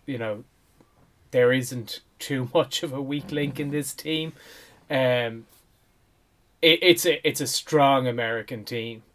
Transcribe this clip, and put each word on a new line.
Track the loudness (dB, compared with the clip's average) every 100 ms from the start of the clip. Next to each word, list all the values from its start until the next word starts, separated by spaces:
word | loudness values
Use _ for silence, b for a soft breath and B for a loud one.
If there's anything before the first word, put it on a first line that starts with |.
you | -10 -6
know, | -6 -8 -12 _ _ _ _ _ _ _ _
there | 4 4
isn't | 4 0 -8 -10 -14 -16 _
too | -6 -4 0
<laughs> |
much | 0 0 -2
of | -6
a | -6
weak | -6 -6 -4
link | -4 -4 -4
in | -4
this | -4 -6
team. | -8 -6 -4 -4 -10 B B B B _
Um, | 0 2 2 -2 -6 -16 _ _ _ _ _ _ _ _ _ _ _
it, | 4 6
it's | 6 4 4
a, | 0 -2
it's | -2
a | -4
strong | -6 0 4 6 4 2
American | -2 -4 -4 -6 -12
team, | -8 -8 -8 -12 _